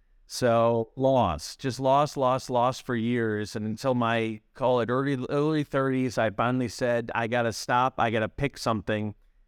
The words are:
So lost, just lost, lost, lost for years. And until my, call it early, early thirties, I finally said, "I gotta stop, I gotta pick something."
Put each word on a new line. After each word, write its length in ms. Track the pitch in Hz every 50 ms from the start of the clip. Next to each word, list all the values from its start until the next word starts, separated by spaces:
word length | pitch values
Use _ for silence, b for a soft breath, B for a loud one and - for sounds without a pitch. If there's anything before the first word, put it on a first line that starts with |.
| _ _ _ _ _ -
So 580 | - - 127 120 113 117 113 117 117 117 113 - _
lost, 640 | 131 131 135 135 127 113 92 78 76 - - - -
just 220 | - 135 120 127
lost, 360 | 135 131 135 143 147 143 -
lost, 340 | 143 131 123 127 131 - -
lost 360 | 127 120 120 127 127 - -
for 80 | - 123
years. 600 | 117 110 120 123 120 113 110 107 104 107 - -
And 100 | 117 104
until 300 | 110 107 - - 135 127
my, 440 | 123 117 113 117 117 113 110 110 107 - _ _
call 240 | - 131 127 127 123
it 100 | 113 107
early, 300 | 123 131 139 139 143 123 123 -
early 360 | - 143 147 156 156 151 143
thirties, 540 | - - 139 135 135 131 131 127 127 - 127
I 120 | 113 110
finally 380 | 98 - 117 120 127 127 123 113
said, 420 | - - 131 120 120 120 117 - -
"I 100 | 113 117
gotta 260 | 110 120 120 117 117
stop, 420 | 107 - - - 127 123 127 131 - -
I 120 | - 117
gotta 180 | 110 113 110 101
pick 280 | - - 139 139 -
something." 600 | - - 127 113 104 90 - 110 107 107 107 101 - _ _ _ _ _